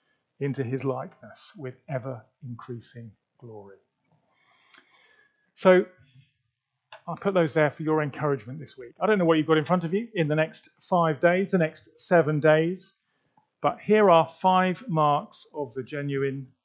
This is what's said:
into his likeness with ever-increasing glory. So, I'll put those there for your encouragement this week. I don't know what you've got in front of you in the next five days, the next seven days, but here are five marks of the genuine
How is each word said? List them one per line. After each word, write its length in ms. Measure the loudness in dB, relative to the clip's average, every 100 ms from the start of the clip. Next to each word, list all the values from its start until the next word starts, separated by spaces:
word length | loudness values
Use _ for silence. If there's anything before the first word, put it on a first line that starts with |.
| _ _ _ -10
into 240 | -8 -6
his 200 | -6 -6
likeness 560 | -6 -8 -10 -18 -20 -20 -20 -16
with 200 | -16 -16 -10
ever-increasing 1200 | -10 -10 -14 -18 _ -16 -16 -14 -16 -16 -20 -20 _ _ _
glory. 380 | -20 -20 -20 -20 _ _ _ _ _ _ _ _ _ _ _ _ _ _ _ _ _ 2
So, 300 | 6 6 4 _ _ _ _ _ _ _ _ _ _ -20 -14
I'll 80 | -6
put 180 | -2
those 200 | 0 0
there 180 | 2 0
for 120 | 0
your 200 | -2 -2
encouragement 560 | -2 -4 -4 -4 -8 -16
this 180 | -16 -18
week. 160 | -18 -4
I 60 | 0
don't 100 | 2
know 80 | 4
what 120 | 2
you've 100 | 4
got 100 | 2
in 80 | 2
front 200 | -2 0
of 80 |
you 160 | -4 -4
in 140 | -2 0
the 80 | 0
next 340 | -2 -6 _ _ -2
five 300 | 0 0 2
days, 320 | 2 2 0
the 60 | 0
next 320 | 0 -4 _ _
seven 420 | 2 2 4 2
days, 540 | 4 4 2 -6 -14 _ _ _ _ _ _ _
but 180 | -4 -4
here 300 | 0 4 6
are 160 | 6 4 0
five 440 | 0 2 0 -4 -4
marks 600 | 0 0 0 -4 -20 -16
of 200 | -12 -10
the 100 | -10
genuine 640 | -10 -10 -6 -4 -6 -8 -14 _